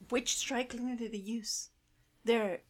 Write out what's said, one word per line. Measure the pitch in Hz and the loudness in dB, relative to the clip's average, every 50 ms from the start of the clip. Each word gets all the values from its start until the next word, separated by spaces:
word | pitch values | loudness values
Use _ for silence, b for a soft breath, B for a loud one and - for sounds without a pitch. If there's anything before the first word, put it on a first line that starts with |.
| - - | -4 0
Which | 247 262 247 - - - - | 0 0 2 2 0 0 0
dry | - 269 240 254 | 0 0 0 -2
cleaner | 254 - 240 240 254 247 | -2 -4 -4 -4 -2 -2
do | 226 233 214 | -2 -4 -4
they | 220 202 | -4 -6
use? | 190 202 233 233 208 - - - - - _ _ _ _ _ _ _ _ _ _ - | -4 -2 -4 -2 -2 -2 -4 -4 -4 -8 _ _ _ _ _ _ _ _ _ _ 4
Their | 220 233 226 214 196 175 - - | 4 6 6 4 2 0 -2 -6